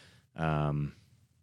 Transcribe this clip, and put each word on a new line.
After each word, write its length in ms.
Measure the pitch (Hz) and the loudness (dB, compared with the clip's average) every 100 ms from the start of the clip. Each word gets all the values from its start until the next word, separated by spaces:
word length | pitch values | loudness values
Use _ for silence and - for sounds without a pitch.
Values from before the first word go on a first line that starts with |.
| - - _ - | -20 -20 _ -2
um, 580 | 80 76 73 73 73 - - - _ _ | 0 2 2 0 -4 -8 -20 -20 _ _